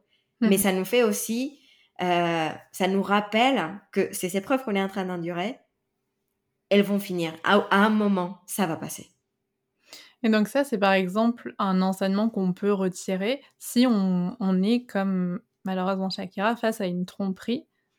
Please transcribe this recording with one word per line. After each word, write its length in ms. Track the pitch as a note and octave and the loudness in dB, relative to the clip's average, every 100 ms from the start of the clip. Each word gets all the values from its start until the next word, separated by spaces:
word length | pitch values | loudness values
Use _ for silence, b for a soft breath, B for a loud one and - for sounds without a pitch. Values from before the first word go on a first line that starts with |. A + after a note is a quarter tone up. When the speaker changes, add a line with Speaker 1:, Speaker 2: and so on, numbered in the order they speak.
| _ _ _ - | _ _ _ 0
Speaker 1:
mais 160 | A3 G3 | 2 4
Speaker 2:
Mhm. 20 | |
Speaker 1:
ça 140 | G3 | 2
nous 120 | F#3 | 0
fait 180 | F#3 B3 | 0 2
aussi, 560 | A3+ G3+ - A3+ C4+ b b b b - | 2 0 -4 -4 -4 b b b b -4
euh, 480 | F3+ F3 E3+ E3 D#3 - - | 0 2 2 0 -2 -6 -10
ça 160 | - F#3 | -2 0
nous 140 | G3 | 0
rappelle 800 | F#3+ G3+ G#3 A3 C4 B3+ D#3+ G3+ _ | 2 0 2 2 2 2 -2 -6 _
que 220 | G3 - | -2 -2
ces 220 | G3+ F3+ G3 | -2 -4 -4
épreuves 260 | G3 C4 | -2 -2
qu'on 140 | A3+ G3 | 0 -2
est 60 | |
en 60 | G3 | -2
train 160 | G3 | -4
d'endurer, 540 | F#3 F3+ E3+ F3 G3+ C4 _ _ _ _ _ _ _ _ _ _ - | -6 -6 -6 -4 -6 -8 _ _ _ _ _ _ _ _ _ _ 2
elles 140 | G3+ | 2
vont 180 | G3+ G3+ | 4 0
finir. 340 | G3 F3+ E3 D#3+ | -2 -4 -4 -4
À, 140 | - G3+ - | 2 2 4
à 80 | G3 | 4
un 120 | A3 | 4
moment, 500 | G#3+ G#3 F#3+ F3+ F#3+ - | 4 2 0 -2 -8 -8
ça 200 | - F3 | -4 -2
va 100 | D#3+ | -4
passer. 340 | E3 - - _ _ _ _ _ _ _ B B B B | -8 -12 -16 _ _ _ _ _ _ _ B B B B
Speaker 2:
Et 60 | A3+ | 2
donc 200 | G#3+ G#3 | 2 2
ça, 160 | F#3 | 0
c'est 140 | F#3 G3+ | 0 2
par 140 | G3+ | 4
exemple 600 | F#3+ F#3 G3+ A#3 A#3 - - | 4 2 0 0 -2 -6 -4
un 240 | G3 F#3 | 0 2
enseignement 460 | F#3 F#3+ G3 G3 A3+ | 2 0 0 0 0
qu'on 240 | G#3 F#3 | 0 -2
peut 200 | F3+ G3+ | 0 0
retirer 680 | G3+ F#3+ - - F#3 G3+ C#4 b b | 0 -2 -4 -6 -4 -2 -6 b b
si 280 | - A#3+ B3+ | -4 2 4
on, 500 | G#3 F#3+ F3+ F3+ - | 4 2 2 -2 -2
on 240 | F#3+ F#3 | 0 2
est 220 | G3 A#3+ A#3+ | 2 0 -2
comme 540 | G3 G3 F#3 F3+ F3 _ _ | -4 -2 -2 -2 -6 _ _
malheureusement 440 | G3 F#3 F#3 F#3+ F#3+ | -6 -4 -2 -2 -4
Shakira 480 | F#3+ F#3+ - G#3 A#3 | -6 -10 -4 -2 0
face 240 | A3 A3 | -2 -2
à 60 | F#3 | -4
une 180 | F3+ | -4
tromperie. 640 | F3+ - G3 F#3 - C4 - _ _ | -6 -4 -6 -4 -6 -6 -8 _ _